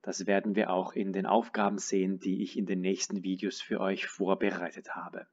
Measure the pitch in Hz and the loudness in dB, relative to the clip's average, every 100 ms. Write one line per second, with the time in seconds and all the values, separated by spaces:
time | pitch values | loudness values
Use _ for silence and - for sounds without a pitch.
0 | - 92 98 98 104 101 110 92 92 - | -6 -4 2 2 4 0 2 2 0 -2
1 | 98 95 95 104 113 - 101 101 - 98 | -2 0 4 4 4 2 2 0 0 2
2 | 95 95 98 95 98 - 98 95 92 95 | 2 0 -2 -2 -2 -2 -2 0 2 0
3 | - 101 92 92 101 - - 104 98 95 | -2 -2 -2 -2 -2 -4 -4 0 0 0
4 | - - 95 95 101 92 85 - - - | -4 -2 0 2 2 0 -6 -8 -10 -8
5 | - - - | -8 -10 -14